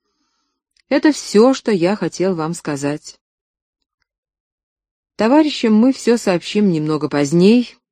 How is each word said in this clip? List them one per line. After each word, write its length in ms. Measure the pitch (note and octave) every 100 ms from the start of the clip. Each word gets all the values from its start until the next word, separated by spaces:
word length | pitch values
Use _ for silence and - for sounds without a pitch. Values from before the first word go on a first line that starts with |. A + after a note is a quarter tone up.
| _ _ _ _ _ _ _ _ _
Это 240 | C#4 D#4
всё, 400 | C#4 - G3+ A#3+
что 180 | C4 -
я 240 | G3+ E3+ G#3
хотел 400 | E3 - F#3 F3
вам 180 | D#3
сказать. 640 | E3+ - D3 C#3+ D3 - - _ _ _ _ _ _ _ _ _ _ _ _ _ _ _ _ _ _ _ -
Товарищам 580 | G#3+ C#4+ D#4 - A3+
мы 200 | G#3+ B3
всё 240 | C4 - A#3
сообщим 520 | - F3 - G#3 G#3
немного 380 | E3 D3+ D#3 D3
поздней, 680 | D3 C#3+ E3 F#3 A#3+ A#3 - _